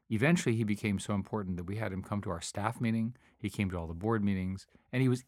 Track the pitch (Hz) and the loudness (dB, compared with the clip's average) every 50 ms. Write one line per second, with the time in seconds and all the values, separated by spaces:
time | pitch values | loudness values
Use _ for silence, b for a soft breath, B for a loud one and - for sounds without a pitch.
0 | b - 113 107 117 151 170 - - 131 117 110 117 104 107 101 - 107 98 92 | b -4 0 2 4 4 4 4 4 2 2 2 2 2 0 0 0 0 0 0
1 | - - 104 98 98 - - 107 101 92 92 87 90 87 101 110 110 104 95 92 | 0 0 -2 -2 -2 -2 -4 -4 -2 -4 -4 -4 -4 -6 -6 -4 -4 -4 -4 -6
2 | 90 - 107 104 98 98 90 82 - - - - 101 110 120 - 123 113 113 113 | -6 -4 -4 -4 -2 -4 -4 -4 -6 -6 -6 -4 -2 -2 -2 0 0 0 2 2
3 | 113 113 123 b b b b b - 104 - - 104 95 90 87 85 82 82 82 | 0 -2 -4 b b b b b -6 -4 -2 0 0 0 0 -2 -4 -4 -6 -2
4 | 92 110 113 113 101 101 98 95 92 92 95 95 - b b b b b - 127 | 0 0 2 2 2 2 2 2 0 -2 -4 -6 -8 b b b b b 0 2
5 | 131 131 123 127 - | 4 4 4 2 0